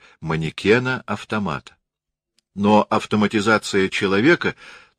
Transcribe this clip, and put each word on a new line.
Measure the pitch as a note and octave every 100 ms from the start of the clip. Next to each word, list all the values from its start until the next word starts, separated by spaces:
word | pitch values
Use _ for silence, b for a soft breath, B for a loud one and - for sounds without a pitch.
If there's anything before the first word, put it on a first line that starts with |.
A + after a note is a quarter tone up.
| b b
манекена-автомата. | D#2 D#2+ D#2+ - F#2+ A#2 B2+ B2+ - G2+ - A2 G2 C#2 - _ _ _ _ _ _ _ _ -
Но | G2+ G#2+ -
автоматизация | G#2+ - G#2+ G2+ A2 G#2 G#2+ - G2+ F#2+
человека — | - G2+ G2 B2+ F3 G2 - B B B